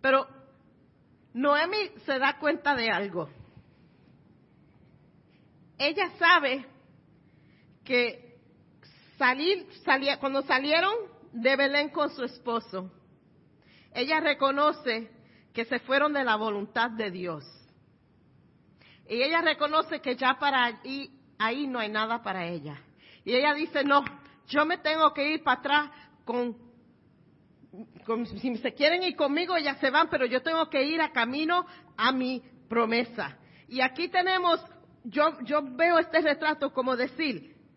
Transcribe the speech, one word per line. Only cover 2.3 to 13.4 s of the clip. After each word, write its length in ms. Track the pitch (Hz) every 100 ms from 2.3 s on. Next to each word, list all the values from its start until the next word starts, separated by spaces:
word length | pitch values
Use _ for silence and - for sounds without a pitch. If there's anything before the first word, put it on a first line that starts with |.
| 285
cuenta 380 | 302 294 285 277
de 140 | 226
algo. 380 | 180 202 175 160 - - - - _ _ _ _ _ _ _ _ _ _ _ _ _ _ _ _ _ _ _ - _
Ella 360 | 277 330 359 -
sabe 540 | 339 349 277 262 254 - _ - _ _ _ _ _ _ _ _ -
que 480 | 247 240 190 - - _ _ _ _ - - - _
salir, 480 | 247 254 320 392 - -
salía-, 360 | - 269 277 277
cuando 220 | 269 269
salieron 520 | 269 262 277 320 370 453 415 - -
de 240 | 233 240 269
Belén 320 | 277 285 294
con 200 | 320 294
su 80 | -
esposo, 680 | 240 - - 233 220 190 185 - _ _ _ _